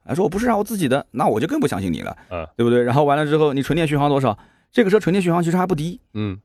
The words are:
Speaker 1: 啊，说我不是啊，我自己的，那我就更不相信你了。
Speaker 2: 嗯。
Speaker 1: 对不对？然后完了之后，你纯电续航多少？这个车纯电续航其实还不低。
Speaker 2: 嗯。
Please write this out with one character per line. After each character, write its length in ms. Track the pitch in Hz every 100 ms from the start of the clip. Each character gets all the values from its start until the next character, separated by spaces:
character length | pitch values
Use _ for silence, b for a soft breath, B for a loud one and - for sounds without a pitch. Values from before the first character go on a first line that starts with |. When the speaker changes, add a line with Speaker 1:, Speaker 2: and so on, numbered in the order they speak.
Speaker 1:
啊， 120 | - 139
说 80 |
我 60 | 143
不 100 | 190
是 100 | 240
啊， 80 | 208
我 60 |
自 120 | 214 214
己 120 | 143
的， 180 | 131 -
那 160 | 120 180
我 120 | 110
就 60 | 151
更 140 | 302
不 80 | 190
相 120 | 101
信 140 | 95
你 80 | 69
了。 160 | 50 - B
Speaker 2:
嗯。 160 | 87 78 -
Speaker 1:
对 60 |
不 80 | 120
对？ 100 | 120
然 140 | 123 131
后 80 |
完 120 | 147 143
了 80 |
之 140 | 151 151
后， 160 | 151
你 80 | 135
纯 140 | 131 151
电 120 | 160
续 80 | 143
航 140 | 143
多 100 | 139
少？ 160 | 131 104 b b b
这 120 | - 196
个 40 |
车 80 | 208
纯 140 | -
电 100 | 196
续 80 | 175
航 140 | 170
其 80 | 165
实 60 | 180
还 100 | 180
不 80 | 170
低。 240 | 160 180 _
Speaker 2:
嗯。 260 | 107 104 95